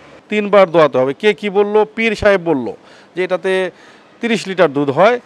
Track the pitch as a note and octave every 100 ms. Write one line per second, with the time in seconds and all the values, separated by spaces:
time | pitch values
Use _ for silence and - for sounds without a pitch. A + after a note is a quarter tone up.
0 | - - - G#3+ G3+ G3 F3+ E3 D3 B2+
1 | C3+ C3 G#3+ G#3 G#3 G3 G#3 G#3+ G#3+ A3+
2 | A3+ G#3 G#3 F#3+ E3+ C#3 G#2+ - - -
3 | _ E3+ F3+ F3+ F#3+ F#3+ F3+ - - -
4 | _ - G#3+ G3 F#3 F#3 D#3+ C3+ C#3+ C#3
5 | G#3+ A#3+